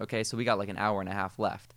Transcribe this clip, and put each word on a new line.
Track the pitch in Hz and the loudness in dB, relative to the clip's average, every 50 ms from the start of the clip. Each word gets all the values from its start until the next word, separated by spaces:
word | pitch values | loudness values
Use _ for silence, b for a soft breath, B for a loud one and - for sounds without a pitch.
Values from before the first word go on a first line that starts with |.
okay? | 107 - 123 110 110 | -6 -2 -2 -2 0
So | - 120 | 0 -2
we | 113 120 | 0 2
got, | 120 110 | 2 2
like, | 98 101 101 | 2 2 -2
an | 95 | -2
hour | - 104 107 104 98 | 0 2 2 2 2
and | 95 92 | 0 -2
a | 98 | -2
half | 101 95 95 - | -2 -2 -4 -2
left. | - 107 95 - - - - - | 0 0 0 0 -4 -10 -18 -20